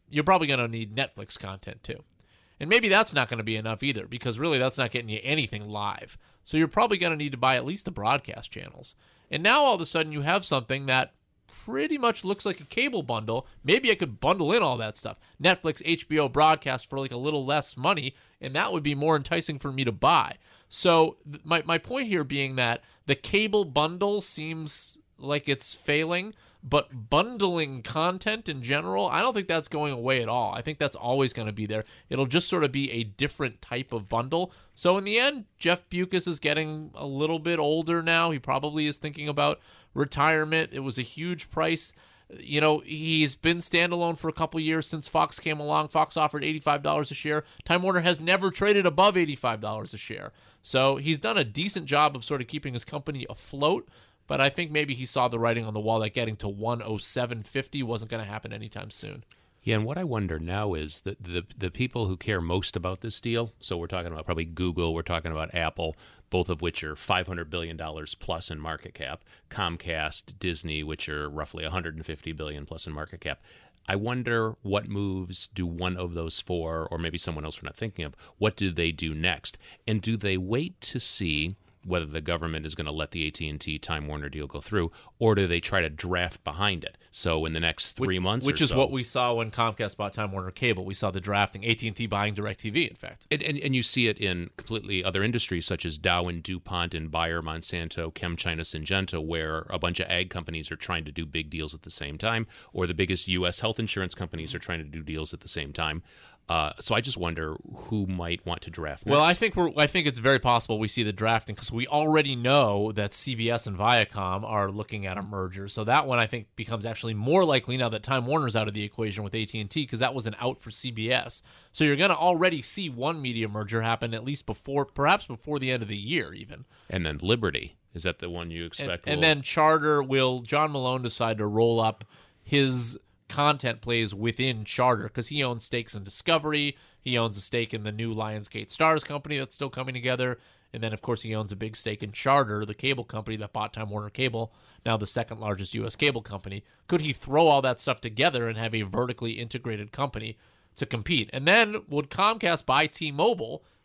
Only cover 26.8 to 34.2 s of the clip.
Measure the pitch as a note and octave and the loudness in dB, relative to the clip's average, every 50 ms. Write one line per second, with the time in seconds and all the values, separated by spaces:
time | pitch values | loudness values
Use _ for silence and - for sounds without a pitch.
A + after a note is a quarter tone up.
26.8 | C#3 - - B2 A2 A2 C#3+ D3+ F#3+ A#3 B3+ A3+ G3 F#3+ F3 E3+ D#3 C#3 C3+ B2+ | 2 0 -6 -12 -4 2 4 4 4 2 0 0 2 2 2 2 0 -2 -4 -8
27.8 | A2+ - - D#3 D#3+ F3 F#3 F#3+ - G#3+ G#3+ A3+ A3 - D3+ C3+ B2 A#2+ C#3 D3 | -8 -4 -2 0 2 0 0 0 -2 -2 -4 -2 -4 -6 -6 -4 -2 0 0 0
28.8 | E3 F3+ F#3+ G3 G3+ F#3 - D#3 G3+ B3+ A#3 G#3+ F#3+ - E3 D#3+ - - - D3+ | 0 0 0 2 2 2 2 2 2 2 0 0 0 0 0 0 -2 -2 -2 -2
29.8 | D3 D3 C3+ A#2+ A#2 B2+ C3 B2+ A#2 A2+ A#2 B2 A#2 G2 - A2+ A#2 D3+ D#3 - | -2 -2 -2 -2 0 2 2 2 2 2 0 0 0 -2 -2 -4 -6 -6 -2 0
30.8 | D3+ C#3 - - - A#2+ B2+ C#3 C3+ B2+ - A#2+ A2+ G#2+ G#2 G#2+ G#2+ G#2 G#2+ A2 | -2 -2 -2 -2 0 2 4 4 4 2 2 -2 -4 -4 -4 -4 -4 -2 -2 -4
31.8 | - - - - - - - B2+ C#3 B2+ B2+ F3 F3 - F#3 F3 D#3 C#3 B2+ C#3 | -4 -6 -12 -18 -10 -4 -2 0 0 2 2 2 2 2 2 2 2 2 2 0
32.8 | C#3 B2+ A#2+ A#2 A#2 G#2+ G2+ - C3+ C#3+ - - D3+ B2 A2 - - - B2 B2 | -2 -2 -2 -4 -4 -6 -4 -4 -4 -4 -2 -2 -4 -6 -6 -8 -12 -8 -6 -6
33.8 | C3 - B2 A2+ G2 G2 A#2 A2+ | -6 -4 -6 -6 -4 -2 -2 -2